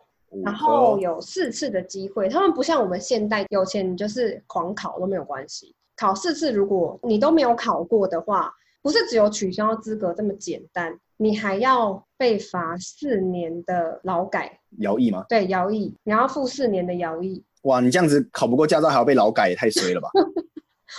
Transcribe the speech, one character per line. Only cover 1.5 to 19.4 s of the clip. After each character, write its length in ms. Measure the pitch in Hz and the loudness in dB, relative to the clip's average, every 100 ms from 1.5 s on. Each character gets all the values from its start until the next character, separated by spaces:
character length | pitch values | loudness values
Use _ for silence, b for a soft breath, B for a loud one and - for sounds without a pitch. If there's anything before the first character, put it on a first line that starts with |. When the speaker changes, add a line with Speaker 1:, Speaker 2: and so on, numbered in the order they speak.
Speaker 2:
次 180 | - 285 | -4 -4
的 100 | 190 | -4
机 300 | 180 196 196 | -6 -10 -8
会。 180 | - 196 | -4 0
他 140 | 294 | 2
们 100 | 392 | 2
不 120 | - | 2
像 180 | 330 311 | 0 0
我 60 | 202 | 0
们 120 | 175 | -2
现 300 | - 240 208 | -2 -2 0
代 160 | 214 190 | -2 -2
有 140 | 202 | -2
钱， 300 | 190 208 185 | 0 -2 -4
你 20 | 180 | -4
就 120 | 208 | -4
是 340 | 226 233 - - | -2 -4 -4 -8
狂 260 | 180 170 | -6 -6
考 260 | 208 175 - | -6 -8 -6
都 60 | 185 | -4
没 100 | 185 | -4
有 80 | |
关 240 | 147 135 127 | -6 -10 -12
系， 280 | - - _ _ - | -16 -18 _ _ -2
考 200 | 208 208 | 0 0
四 180 | 359 | -2
次， 180 | 285 302 | -2 0
如 140 | 208 196 | 2 2
果 340 | 196 160 - | 2 0 -2
你 160 | 247 214 | 0 2
都 120 | 277 | 4
没 120 | 320 | 4
有 120 | 247 233 | 4 2
考 280 | 226 160 | 0 -2
过 240 | 170 220 185 | 0 2 2
的 120 | 170 | -2
话， 320 | - 190 165 b b b | -2 -2 -2 b b b
不 100 | 277 | 0
是 140 | 415 466 | 0 2
只 100 | 226 | 2
有 140 | 208 | 2
取 220 | 214 190 | 2 -4
消 240 | 185 214 220 | -2 -2 -2
资 200 | 220 214 | -6 -6
格 160 | 185 | -4
这 120 | 170 | -2
么 100 | 208 | -4
简 260 | 196 - - - | -6 -8 -10 -8
单， 240 | 180 170 165 _ - | -8 -8 -10 _ -2
你 200 | 214 214 | 0 0
还 180 | 214 190 | 0 0
要 480 | 262 247 214 190 - - | 2 2 2 -2 -10 -2
被 220 | 247 208 | 0 0
罚 360 | - 180 165 175 | -2 -6 -4 -6
四 420 | 180 - 294 214 | -12 -10 -2 0
年 420 | 185 180 165 170 | 0 -2 -4 -6
的 360 | 170 180 165 - | -4 -2 -2 -4
劳 220 | 185 175 196 | -4 -2 -2
改。 340 | 185 - - _ - | -4 -6 -12 _ -6
Speaker 1:
徭 180 | 101 110 | -2 2
役 140 | 120 | 2
吗？ 120 | 92 95 | 0 0
Speaker 2:
对， 180 | 226 185 | 0 2
徭 220 | 190 185 | 0 -2
役， 240 | 214 185 - | -2 -6 -8
你 80 | 214 | -2
要 160 | 214 269 | 0 0
付 200 | 302 254 | -2 -6
四 200 | 277 247 | -2 -2
年 180 | 190 180 | 0 -2
的 60 | |
徭 280 | 175 170 165 | -4 -6 -6
役。 220 | 190 185 - _ | -8 -8 -14 _
Speaker 1:
哇， 180 | 139 127 | 2 4
你 120 | 123 | 4
这 80 | 165 | 4
样 80 | 165 | 4
子 200 | 143 120 | 4 2
考 160 | - 127 | -2 2
不 80 | 127 | 4
过 100 | 151 | 4
驾 160 | 151 | 4
照 80 | 156 | 4
还 60 | 202 | 4
要 100 | 131 | 6
被 80 | |
劳 180 | 131 107 | 6 4
改， 180 | 110 | 4